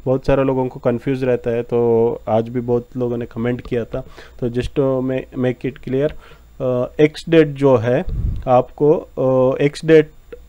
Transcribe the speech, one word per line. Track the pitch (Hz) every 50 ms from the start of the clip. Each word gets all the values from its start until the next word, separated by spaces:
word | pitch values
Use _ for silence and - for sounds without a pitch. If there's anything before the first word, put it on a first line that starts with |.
| -
बहुत | 131 131 131 -
सारे | - 135 135 135
लोगों | 135 131 131 131 127
को | - 135
confuse | - 131 120 120 - 143 135 127 131
रहता | 127 123 120 - 120
है, | 117 120 117
तो | - - 120 120 117 117 113 113 117 117 - - -
आज | 107 113 117 117
भी | 123 127
बहुत | 120 120 120 120 120 - - 127
लोगों | 123 120 120 120
ने | 120
comment | 113 - 120 113 120 123 123
किया | - - 127 120 110
था, | - - 131 131 - - - - - - -
तो | - 120
just | 117 123 123 -
to | - 151 139 135 135 131 127 131
ma-, | 131 131 - - - 135 123
make | 127 120 - - 135
it | 131 - - -
clear, | 127 131 143 151 - - - - - - - - - -
अ, | 139 127 127 123 123 - - -
X | 156 151 - - - -
date | 165 165 160 151
जो | 143 135 139 139 131
है | 120 107 123 123 147 180 - - - - - - - - 135
आपको, | 127 123 127 - - - 147 147 160 - - - - -
अ, | 135 131 131 131 127 127 135 -
एक्स | 143 147 147 - -
डेट | 156 160 156 151 151 - - - - - - -